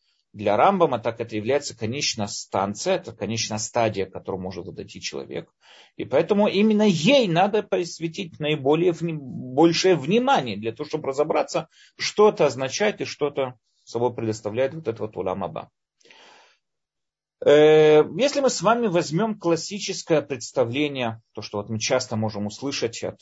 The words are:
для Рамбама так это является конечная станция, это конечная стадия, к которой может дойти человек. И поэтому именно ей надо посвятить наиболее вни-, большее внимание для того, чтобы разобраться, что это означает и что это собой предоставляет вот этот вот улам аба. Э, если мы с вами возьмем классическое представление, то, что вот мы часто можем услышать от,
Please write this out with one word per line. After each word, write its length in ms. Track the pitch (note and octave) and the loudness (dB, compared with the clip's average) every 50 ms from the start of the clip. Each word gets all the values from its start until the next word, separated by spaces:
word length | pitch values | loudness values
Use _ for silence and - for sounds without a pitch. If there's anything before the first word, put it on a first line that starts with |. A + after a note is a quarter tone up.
| _ _ _ _ _ _ | _ _ _ _ _ _
для 240 | - G#2+ G2+ G2+ G2+ | -14 -4 -2 0 4
Рамбама 420 | A2 D3 F#3+ G3+ F3+ E3+ D3 B2+ A2 | 4 4 4 4 4 2 2 0 -2
так 220 | A2 A#2+ A2+ - | -4 -6 -6 -6
это 160 | A#2 A2+ A2+ | -8 -6 -6
является 400 | G#2+ G#2 A#2 C#3 C#3+ - - - | -6 -2 0 -2 -2 -2 -6 -8
конечная 500 | - A2 G#2+ B2+ D3 - - - A2 G2+ | -8 -8 -6 -6 -4 -4 -4 -4 -4 -6
станция, 720 | - - - - - - G2 G2 G2+ G#2 - - F3 F#3+ | -6 -8 -12 -10 -4 -2 0 0 -2 -4 -4 -2 -2 -2
это 160 | E3+ - A#2 | -2 -2 -8
конечная 460 | A2 - G2+ G2+ A2+ A2 - - A2 A2 | -10 -8 -6 -4 -4 -4 -4 -4 -6 -6
стадия, 480 | - - - A#2+ A2+ A2 - G2 F#2+ | -8 -4 0 0 0 2 0 -2 -6
к 60 | - | -6
которой 280 | - F#2 - G2 F#2+ F#2 | -8 -10 -8 -8 -8 -8
может 320 | F#2 F#2 F2+ F2+ - F2 - | -8 -10 -10 -10 -12 -12 -14
дойти 260 | - F2+ - - - | -14 -14 -14 -16 -12
человек. 480 | - - - C#2 C2+ B1+ C2 D#3+ E3 - _ _ _ _ - - - _ _ | -12 -10 -10 -10 -12 -10 -10 -10 -10 -12 _ _ _ _ -20 -20 -20 _ _
И 80 | - A2+ | -12 -6
поэтому 440 | - B2 D3 E3+ - G#3 G3+ G#3 F#3+ | 0 0 0 2 2 2 2 2 2
именно 340 | - G3 G#3+ A3 G#3+ G#3 | 2 2 4 4 4 4
ей 460 | G#3+ G#3+ E3+ C#3 D3+ A3+ C#4+ C4+ A#3 F3+ | 4 4 2 4 4 4 6 6 4 4
надо 340 | D#3+ E3+ G3 G#3+ A3+ G#3 | 2 2 2 2 0 -2
посвятить 800 | G3+ - G3 F#3 F3 E3 - - D#3+ E3 D#3+ - - E3 - - | -2 -2 -2 -4 -4 -6 -8 -8 -8 -8 -8 -10 -12 -12 -10 -6
наиболее 500 | D3+ D3 D#3 C#3 B2+ C#3 D3+ E3 F3 F3+ | -4 -2 -2 0 2 2 2 4 2 0
вни-, 240 | E3 D#3+ E3 E3+ D#3+ | 0 0 -4 -6 -6
большее 800 | D3 C3+ B2 - A#2+ B2+ B2+ B2+ C#3 E3 E3+ E3 - - F#3+ F3+ | -8 -10 -12 -12 -12 -12 -4 2 4 4 4 4 4 4 2 2
внимание 600 | C#3 C3 D3+ G3+ A#3+ B3+ C4+ C4+ F#3 C3 A#2 G2 | 2 2 0 0 2 2 2 2 0 0 -2 -6
для 160 | G#2 A2 A2+ | -6 -6 -8
того, 160 | A2 - D3+ D3+ | -6 -8 -8 -6
чтобы 200 | - D3+ D3+ - | -6 -6 -6 -4
разобраться, 600 | B2+ C#3 D3 D#3 - D#3 - - - E3 E3 - _ _ _ _ _ | -2 -2 -2 0 0 -2 -2 -2 -4 -6 -6 -8 _ _ _ _ _
что 340 | - - - - - G#3 G#3 | -10 -10 -4 2 4 4 4
это 160 | G#3 - D#3+ | 6 4 2
означает 540 | C#3 A#2+ B2+ C3+ C3 - - G#3 G#3+ G3+ - | 0 2 -2 -6 -6 -2 -2 -2 -2 -2 -4
и 40 | C#3 | -8
что 240 | - - - D3+ C#3+ | -10 -4 -4 -4 -2
это 260 | D3 C#3+ C3+ B2 B2+ _ _ _ _ _ _ | -2 -2 -4 -4 -6 _ _ _ _ _ _
собой 280 | - - A#2+ A#2+ - | -10 -4 -2 -2 -2
предоставляет 640 | A2 A#2+ A#2 A2 G#2+ A2 - G#2 G#2+ A#2+ C3+ C3+ D#3+ | -2 -2 -4 -4 -4 -4 -6 -6 -2 -2 -2 -2 -4
вот 140 | D#3+ D#3+ A#2+ | -6 -6 -8
этот 100 | A2 G#2+ | -6 -6
вот 180 | G#2+ G#2 - | -8 -8 -8
улам 280 | - F#2+ F#2+ F#2 F#2+ F2+ | -6 -4 -4 -4 -4 -6
аба. 260 | E2 D#2+ - - - _ _ _ _ _ _ _ _ - - - - - _ _ _ _ _ _ _ _ _ _ _ _ _ _ _ _ _ _ _ _ _ - | -6 -8 -10 -12 -14 _ _ _ _ _ _ _ _ -20 -20 -20 -20 -20 _ _ _ _ _ _ _ _ _ _ _ _ _ _ _ _ _ _ _ _ _ 4
Э, 580 | C3 C#3+ D3+ D3+ D3+ D#3 D#3 D3+ D3+ D3+ D3+ D3+ - C#3+ | 6 8 8 8 8 8 8 8 8 8 6 6 4 0
если 240 | F3+ B3+ C#4+ - C#4+ | 0 0 0 2 2
мы 80 | C4+ B3 | 0 0
с 140 | - - | 0 2
вами 240 | E3 G#3 A#3 A#3+ A#3+ | 2 2 2 2 0
возьмем 520 | G3+ E3 F3 D#3+ - D3+ F3+ A3 A3+ G#3+ - | 0 0 0 0 0 -2 -2 -2 -2 -4 -4
классическое 840 | - E3+ E3 D#3+ - - G3+ G3+ - - F3 - - - E3 C#3+ | -2 0 0 0 -2 -8 -10 -8 -8 -8 -8 -10 -2 0 0 0
представление, 960 | D3 - C#3 A#2+ - - - C#3 A#2+ A#2 A#2+ C#3+ D3+ C#3+ C#3 C3 A#2+ A2+ A2+ A2+ _ _ _ | 0 -2 -8 -8 -8 -4 -2 0 0 0 0 -2 -2 -2 -2 -4 -4 -4 -6 -8 _ _ _
то, 80 | G#2+ | -16
что 160 | G#2 - - G#2 | -12 -8 -8 -8
вот 100 | G2+ A2+ | -6 -6
мы 100 | A2 A2 | -6 -6
часто 380 | - - C3 B2+ - - A#2+ | -2 0 0 0 0 -2 -4
можем 300 | A2 A2 G#2+ G#2 G2+ G#2 | -4 -2 -4 -4 -6 -6
услышать 580 | G#2 - - C3 C#3 C#3 - B2+ A2+ - - - | -8 -8 -8 -8 -8 -4 -4 -4 -4 -4 -6 -8
от, 160 | F2+ - _ | -10 -10 _